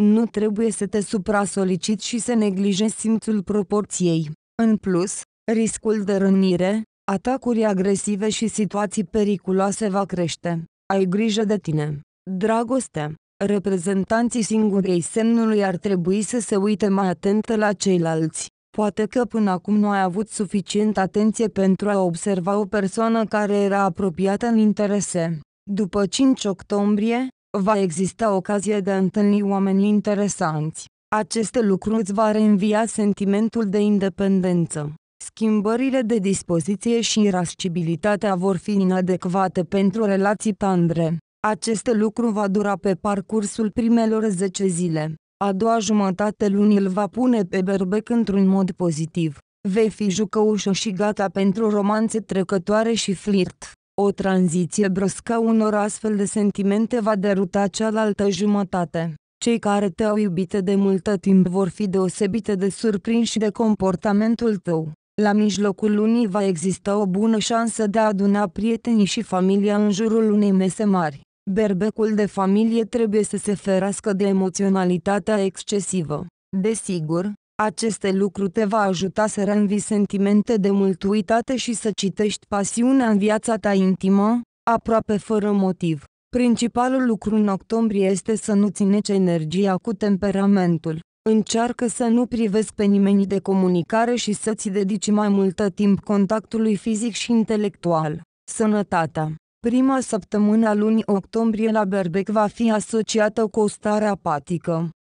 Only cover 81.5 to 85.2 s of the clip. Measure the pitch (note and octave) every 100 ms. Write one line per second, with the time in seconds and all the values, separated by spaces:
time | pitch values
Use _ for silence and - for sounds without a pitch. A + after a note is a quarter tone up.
81.5 | B3+ - A3+ A3 F#3+ F#3+ - G#3 - -
82.5 | G3+ G3 A3+ B3 C4+ A#3 G#3 G#3 G#3+ A#3+
83.5 | A3 G#3 G3 F#3+ F#3+ F#3+ G3 G#3 A#3+ A#3
84.5 | _ - A3+ - A3 - G#3